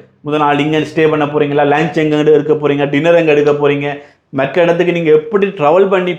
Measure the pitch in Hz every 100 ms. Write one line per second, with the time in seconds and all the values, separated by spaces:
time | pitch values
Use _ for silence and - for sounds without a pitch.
0 | - _ 151 151 147 143 151 156 147 -
1 | 156 151 143 147 143 143 143 147 165 165
2 | 151 151 151 151 147 143 147 143 143 143
3 | 160 170 160 147 147 143 147 143 143 143
4 | - _ _ 135 151 180 170 170 170 170
5 | 160 156 - 202 196 190 147 175 196 190
6 | 180